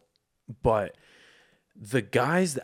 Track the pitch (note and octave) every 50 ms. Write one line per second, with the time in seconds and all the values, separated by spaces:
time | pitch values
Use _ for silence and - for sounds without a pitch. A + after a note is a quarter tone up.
0 | _ _ _ _ _ _ _ _ _ - A2 - - B2 A2 G#2 G2 - - -
1 | _ _ - - - - - _ _ _ _ _ _ _ _ - A2 G#2 A#2+ B2+
2 | G#2 G2 - A#2 B2 C#3+ E3 F3+ F#3+ F3 C3+ C3